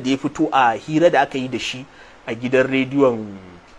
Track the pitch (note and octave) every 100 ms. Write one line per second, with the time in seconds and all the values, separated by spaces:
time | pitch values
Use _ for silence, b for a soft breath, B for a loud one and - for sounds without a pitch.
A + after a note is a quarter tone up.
0 | C3 C3+ D3 - D#3 C3+ B2 A2 - D#3
1 | E3+ C3 C#3 C#3 B2+ A#2 - B2+ C3+ B
2 | B B - A#2 B2 B2+ C3 C3+ B2+ C#3
3 | C3+ A2+ G#2+ G2 F#2 F2+ -